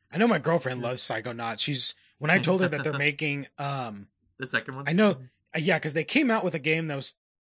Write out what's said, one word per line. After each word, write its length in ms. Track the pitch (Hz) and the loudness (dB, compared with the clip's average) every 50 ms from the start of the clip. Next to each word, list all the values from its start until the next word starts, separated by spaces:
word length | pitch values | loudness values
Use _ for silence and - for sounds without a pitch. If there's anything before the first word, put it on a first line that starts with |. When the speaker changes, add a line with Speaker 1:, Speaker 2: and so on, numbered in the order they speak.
| _ _ | _ _
Speaker 1:
I 80 | - 165 | 0 2
know 100 | 220 240 | 4 4
my 120 | 214 160 | 4 2
girlfriend 400 | 127 160 165 165 - 131 127 123 | 2 2 2 2 0 -2 -4 -4
Speaker 2:
Yeah. 80 | 120 117 | -4 -4
Speaker 1:
loves 160 | 127 123 - | -4 -4 -4
Psychonauts. 560 | - 123 110 110 123 120 117 117 113 113 104 | -4 -4 -4 -4 -6 -6 -6 -6 -6 -4 -4
She's 360 | - - 143 131 - - - _ _ _ _ - | -2 -2 -2 -2 -2 -4 -6 _ _ _ _ -4
when 120 | 139 151 | 0 2
I 80 | 170 190 | 4 4
told 220 | 127 165 185 190 | 4 4 2 2
her 60 | 185 175 | 2 0
that 160 | 151 143 139 | 0 -2 -2
they're 100 | 156 143 | -2 -2
Speaker 2:
<laughs> 40 | 139 | 0
Speaker 1:
making, 500 | 143 147 143 143 156 151 143 143 135 - _ - | 0 0 0 -2 -2 -4 -4 -4 -6 -10 _ -8
um, 500 | 143 143 139 135 127 117 107 101 98 - _ _ _ _ _ - | -6 -6 -4 -4 -6 -8 -8 -12 -16 -18 _ _ _ _ _ -12
Speaker 2:
The 80 | 131 123 | -8 -4
second 280 | - 117 - - 131 | -4 -4 -4 -4 -10
one? 100 | 135 139 143 | -6 -2 0
Speaker 1:
I 60 | 160 | 4
know, 240 | 190 214 208 180 131 127 123 _ _ _ _ - | 6 6 6 4 2 -4 -16 _ _ _ _ -6
uh, 40 | 165 | -2
yeah, 180 | 151 175 175 156 | 2 2 2 2
'cause 140 | - 165 139 | 2 -2 -2
they 100 | 160 151 | -2 -2
came 260 | - - 285 320 247 | 2 2 4 4 4
out 120 | 226 220 175 | 4 2 2
with 120 | 180 - | 0 -2
a 40 | 160 | 0
game 280 | 131 156 156 160 165 160 | 0 0 0 2 0 -2
that 80 | 143 | -4
was, 200 | 139 131 - - _ _ _ _ _ | -4 -6 -8 -10 _ _ _ _ _